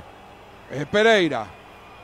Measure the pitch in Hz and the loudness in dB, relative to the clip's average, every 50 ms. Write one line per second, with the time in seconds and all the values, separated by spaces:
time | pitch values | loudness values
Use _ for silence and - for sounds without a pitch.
0 | - - - - - - - - - - - - - - - 131 147 143 - 208 | -12 -20 -20 -20 -20 -20 -20 -20 -20 -20 -20 -20 -18 -12 -10 -10 -6 -2 0 2
1 | 214 226 226 208 180 156 135 117 107 95 - - - - - - - - - - | 4 4 4 4 2 0 -2 -4 -8 -10 -14 -20 -20 -20 -20 -20 -20 -20 -20 -20